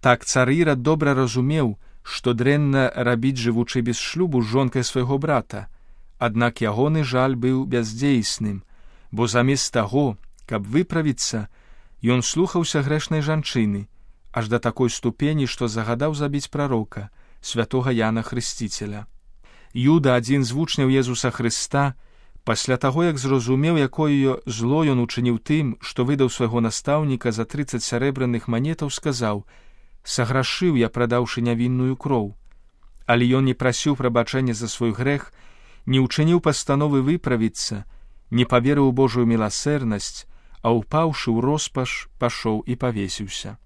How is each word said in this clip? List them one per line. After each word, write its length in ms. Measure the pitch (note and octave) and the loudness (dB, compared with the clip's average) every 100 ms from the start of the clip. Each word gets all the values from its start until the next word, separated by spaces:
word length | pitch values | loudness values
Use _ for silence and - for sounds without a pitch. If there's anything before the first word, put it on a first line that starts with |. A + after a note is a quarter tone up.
Так 240 | C3+ A#2+ | 4 2
цар 260 | - - B2+ | 2 2 2
Ірад 280 | C#3+ E3+ C3+ | 4 2 2
добра 320 | B2 D#3 D3 C3 | 2 2 2 2
разумеў, 580 | B2+ A#2+ B2+ D#3 C3 G#2 - - | 0 0 0 2 0 -2 -10 -20
што 300 | - - B2+ | -12 -4 0
дрэнна 560 | A#2+ B2+ C#3+ D3 C3+ B2+ | 2 2 4 4 2 2
рабіць, 480 | - A#2+ A#2+ B2+ C3+ | 0 0 2 0 0
жывучы 400 | A#2 A#2 A#2 C3 | 0 0 0 0
без 160 | A#2 A#2 | -2 -2
шлюбу 440 | - D#3+ F3+ C3+ | -4 -2 0 2
з 40 | A2 | 2
жонкай 300 | B2 C3 C3+ | 2 2 0
свайго 340 | A#2+ C3+ B2 C#3 | -2 -2 0 0
брата, 480 | D#3 C#3 - G#2 F#2+ - - - - - | 0 -2 -2 -12 -14 -18 -20 -20 -20 -4
аднак 440 | A#2+ A2 A#2+ - | -2 0 0 0
ягоны 420 | A2 G#2 C#3+ D#3+ | -2 2 2 2
жаль 300 | C#3 B2+ C3 | 0 0 0
быў 320 | B2+ B2 C3 C3+ | 0 0 0 0
бяздзейсным, 960 | B2 A2+ A2 C#3+ C3 G#2 - G#2+ G2 - - - - - | -2 -2 -2 2 2 2 -2 -4 -6 -10 -20 -20 -20 -12
бо 160 | G#2+ A#2 | -2 0
замест 460 | A#2 B2 C#3 - | 2 2 2 0
таго, 420 | B2 G#2 B2+ C#3+ G2+ - - - | -2 0 0 0 -2 -12 -20 -8
каб 180 | A2+ | -6
выправіцца, 840 | G2+ C3 F3+ E3 D#3 B2 - A2+ G#2 - - - - - A2+ | -2 0 0 0 -2 -2 -4 -6 -8 -14 -20 -20 -20 -6 0
ён 160 | B2 | 2
слухаўся 640 | A#2+ D#3 F#3 F3 E3 D#3 C3+ | 0 0 0 0 -2 -2 0
грэшнай 340 | D3+ - D#3 | -2 -2 -2
жанчыны, 680 | D3 D#3 D3 C3 G#2+ G2+ G#2 - - - - | 0 -2 -2 0 0 -2 -8 -18 -20 -20 -10
аж 160 | - G#2+ | -6 -2
да 140 | A#2 | -2
такой 280 | A#2 A2+ B2+ | -2 0 -2
ступені, 560 | - A#2+ A2+ C#3+ D#3 C3 | 0 -4 -2 -2 0 -2
што 180 | - A#2+ | -2 -4
загадаў 460 | A2 A2 A#2 D3 | -2 -4 -2 -2
забіць 340 | D3 D3 C#3+ C#3 | -2 -4 -4 -6
прарока, 640 | C#3+ C#3+ A#2+ G#2+ - G2+ - - - | -4 -2 -2 -4 -10 -14 -18 -20 -18
святога 480 | - A#2 A2+ C3 B2+ | -8 -4 0 0 0
Яна 320 | B2 A2 A2+ | 0 2 0
Хрысціцеля. 840 | A2+ B2 A2+ - G#2+ - G#2 G#2 - - - - - - - | -4 -6 -6 -6 -8 -6 -10 -10 -14 -20 -20 -20 -20 -20 -12
Юда, 440 | B2 B2+ E3 C#3 B2 | 0 4 6 6 2
адзін 280 | A#2 C#3 | 4 2
з 80 | B2+ | 2
вучняў 360 | B2+ D#3+ - C3 | -2 -2 0 4
Езуса 420 | C3 B2 B2 B2+ | 4 2 0 -2
Хрыста, 640 | - A#2 - - C#3+ C#3+ B2+ - - - - | -2 -2 -2 -2 0 0 -2 -16 -20 -20 -14
пасля 320 | - A2 - B2+ | -4 -2 0 0
таго, 280 | C#3 C3+ | 0 2
як 140 | F3 D3 | 0 0
зразумеў, 580 | C3 C3+ A#2 C3 D3+ E3 | 0 0 2 2 2 2
якое 640 | C3+ - D3+ C#3+ C3+ C3 - | 0 0 2 4 2 0 -4
зло 380 | A2+ A#2 D3 | -4 0 2
ён 200 | D#3 C3 | 2 2
учыніў 340 | A#2+ - B2 A#2 | 0 0 0 0
тым, 320 | - D3+ C#3+ A2 | 0 0 0 -4
што 280 | - - B2 | -10 -2 0
выдаў 240 | C#3+ C3 | 2 2
свайго 280 | - A#2+ A#2 | 2 -2 0
настаўніка 680 | A2+ - - D3 D3+ B2+ B2 | 0 -2 -2 0 0 -2 -2
за 120 | A2 | -4
трыццаць 400 | A2+ C#3 C#3+ A#2+ | -4 -4 -4 -4
сярэбраных 640 | - B2 C3+ C3+ B2+ A#2+ - | -4 -2 -2 0 -2 -2 -2
манетаў, 420 | A#2 C#3 D#3+ D3 | -2 -2 -2 -4
сказаў: 540 | - D#3 B2+ A#2 G#2 - - - - - - | -4 -4 -2 -2 -4 -8 -20 -20 -20 -20 -20
«Саграшыў 720 | - - A#2 C3 B2+ - F3+ C#3+ | -8 -2 0 0 0 0 2 4
я, 80 | A2 | 2
прадаўшы 560 | - A#2+ A#2+ A#2+ - | 2 0 2 0 -2
нявінную 520 | A#2+ A#2 A#2+ B2+ B2+ C3 | 0 0 0 0 0 -2
кроў». 380 | D3 C3 G#2 G2+ - - - _ - - - | 0 0 0 -8 -20 -20 -20 _ -20 -20 0
Але 220 | A#2+ B2 C3 | 4 4 4
ён 80 | |
не 100 | C3+ | 2
прасіў 420 | B2 C3 A#2+ D#3 C#3+ | 2 0 0 0 2
прабачэння 580 | B2+ A#2+ A2+ C3 C3 | 2 2 0 0 -2
за 140 | A2 A2+ | -2 -6
свой 240 | - A#2+ | -2 -2
грэх, 400 | G#2 B2+ C#3+ - - - - - - - | 0 -2 -2 -4 -20 -20 -20 -20 -12 0
не 140 | C3 | 2
ўчыніў 400 | B2+ - D#3 E3+ | 2 2 4 4
пастановы 640 | E3+ C#3+ - C#3 D3+ C#3 | 2 -2 0 0 2 2
выправіцца, 800 | C3 F3 - B2 A2 - - G#2 - - - - - | 2 0 0 0 0 -2 -8 -8 -12 -20 -20 -20 -4
не 140 | A#2 | 0
паверыў 440 | A#2+ B2 B2 D3 C#3 | 4 4 4 4 4
у 40 | |
Божую 320 | B2+ C3+ A#2+ A#2 | 4 2 4 2
міласэрнасць, 960 | A#2 G#2+ - - D3 B2 G#2 - - - - - - | 2 0 -2 -2 -2 -2 -4 -6 -12 -18 -20 -20 -4
а, 100 | A#2 | 0
ўпаўшы 600 | A#2 - D3+ E3 D3 - | 0 0 0 0 -2 -2
ў 80 | A2+ | 0
роспач, 640 | B2 D3+ - C3+ B2+ - - - | 2 0 -2 -4 -4 -6 -10 -4
пашоў 460 | A#2+ - A#2 G#2+ | -4 -2 -2 -2
і 120 | - B2 | -2 -4
павесіўся. 800 | C3 A2 G2 - G2+ - - G#2+ | -2 -2 -4 -6 -8 -10 -12 -16